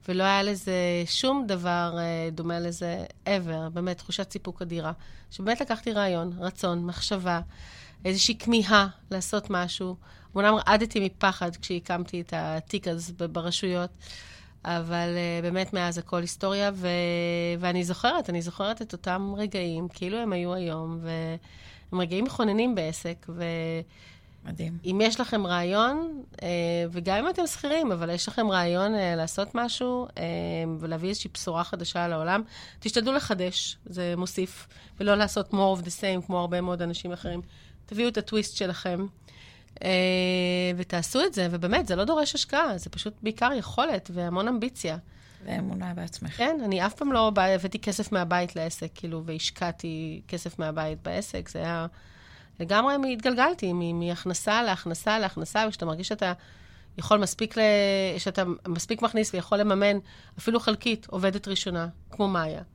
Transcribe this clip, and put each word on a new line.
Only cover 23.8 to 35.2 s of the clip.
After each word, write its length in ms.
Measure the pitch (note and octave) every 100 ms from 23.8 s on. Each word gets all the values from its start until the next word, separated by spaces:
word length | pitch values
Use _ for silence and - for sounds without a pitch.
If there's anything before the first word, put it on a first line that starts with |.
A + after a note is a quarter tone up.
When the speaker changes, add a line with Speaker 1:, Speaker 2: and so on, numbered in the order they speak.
| E3+ - - - - - -
Speaker 2:
מדהים. 320 | D#3+ E3 E3+ F3
Speaker 1:
אם 160 | G3
יש 160 | A3+ A3
לכם 280 | A#3+ A3 F#3
רעיון, 760 | F3 F3 G3+ A#3 D4 E4 D4 B3+ -
אה, 40 | F3 F3 E3+ E3+ E3+
וגם 260 | F3 E3+ G3
אם 120 | D4+
אתם 180 | F4+ E4+
שכירים, 440 | - D4 D#4 D4
אבל 180 | F3 E3+
יש 180 | E3+ -
לכם 240 | A3+ A3
רעיון, 440 | F#3+ F3 F3 G3+ G#3+
אה, 200 | F#3 E3
לעשות 400 | D#3+ - G3+ A#3
משהו, 520 | A#3+ - B3+ B3 B3 -
אה, 60 | E3 E3+ E3+ E3 E3 D#3+
ולהביא 300 | D#3+ E3 F3+
איזושהי 200 | G3+ F#3
בשורה 300 | - - E3
חדשה 440 | E3+ F3 E3+ F3 F3
לעולם, 360 | D#3+ D#3+ G3 A3 - - -
תשתדלו 340 | A3 A#3+ A3+
לחדש, 640 | C4+ - G3 F#3 - - - -
זה 280 | F3+ F3 F3
מוסיף, 500 | F3+ - F#3 - - - - -
ולא 160 | G3+
לעשות 380 | G3+